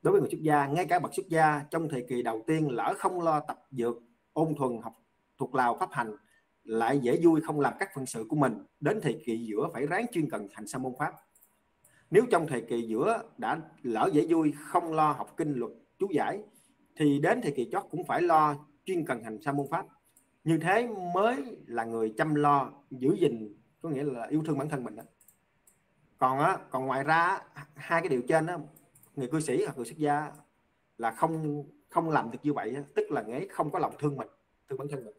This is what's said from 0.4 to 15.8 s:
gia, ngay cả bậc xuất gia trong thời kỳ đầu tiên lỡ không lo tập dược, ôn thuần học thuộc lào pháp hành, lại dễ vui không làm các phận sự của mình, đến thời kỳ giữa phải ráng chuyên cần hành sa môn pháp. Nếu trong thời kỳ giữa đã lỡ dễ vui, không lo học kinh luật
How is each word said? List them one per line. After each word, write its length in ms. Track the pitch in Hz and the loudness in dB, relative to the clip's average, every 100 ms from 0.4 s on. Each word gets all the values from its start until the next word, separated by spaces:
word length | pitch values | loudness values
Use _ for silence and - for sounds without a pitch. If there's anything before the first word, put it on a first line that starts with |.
gia, 260 | 156 143 139 | 2 2 2
ngay 200 | 156 170 | -2 0
cả 120 | 175 | 0
bậc 160 | 151 | 0
xuất 140 | - - | -6 -2
gia 360 | 160 156 147 143 | 4 4 2 -2
trong 180 | 165 160 | -4 -2
thời 180 | 131 117 | -4 -4
kỳ 140 | 123 | -2
đầu 220 | 120 113 - | -2 -4 -2
tiên 240 | 160 151 | 0 0
lỡ 240 | 117 104 196 | 0 -2 0
không 220 | 190 180 | -2 0
lo 200 | 165 151 | 0 0
tập 260 | - - _ | -2 -12 _
dược, 260 | 131 117 120 _ _ _ | -2 -2 -2 _ _ _
ôn 220 | 151 156 | -2 0
thuần 260 | 143 131 113 | 0 -2 -2
học 100 | 113 - _ _ _ _ | -10 -16 _ _ _ _
thuộc 160 | 123 | -2
lào 220 | 131 123 117 | 2 2 2
pháp 100 | 185 | -2
hành, 240 | 135 113 104 _ _ _ _ | -2 -6 -8 _ _ _ _
lại 340 | - 113 113 139 | -4 0 2 2
dễ 220 | 120 147 | 2 6
vui 180 | 170 156 | 6 6
không 200 | 151 151 | 2 0
làm 140 | 135 - | 0 0
các 120 | - | -6
phận 120 | 139 127 | -6 -8
sự 200 | 117 110 | -8 -2
của 80 | 151 | 2
mình, 280 | 135 107 - _ | 2 2 -12 _
đến 200 | 147 214 | 0 0
thời 200 | 151 110 - | 0 -2 -4
kỳ 200 | 113 117 | -4 -2
giữa 220 | 104 160 | -2 -2
phải 140 | 117 143 | -2 -2
ráng 200 | 185 240 | -2 -2
chuyên 180 | 175 147 | -2 -2
cần 180 | 107 104 | -4 -8
hành 140 | - 107 | -12 -10
sa 120 | 127 | -6
môn 140 | 131 123 | -6 -4
pháp. 160 | 156 - _ _ _ _ _ _ _ _ _ | -4 -6 _ _ _ _ _ _ _ _ _
Nếu 140 | 180 247 | 4 6
trong 160 | 180 156 | 2 2
thời 140 | 123 | -4
kỳ 220 | - 120 | -2 -2
giữa 400 | 113 110 175 226 - - | 0 0 2 0 -4 -6
đã 220 | 113 160 160 - | -4 -4 -6 -10
lỡ 280 | 123 110 - | -4 0 4
dễ 140 | 151 143 | 4 4
vui, 260 | 165 151 - | 4 4 -2
không 340 | - 180 170 | 0 0 2
lo 200 | 160 151 | 2 2
học 220 | 139 - - | 2 -6 -4
kinh 180 | 160 | -4
luật 180 | 131 113 - | -2 -6 -8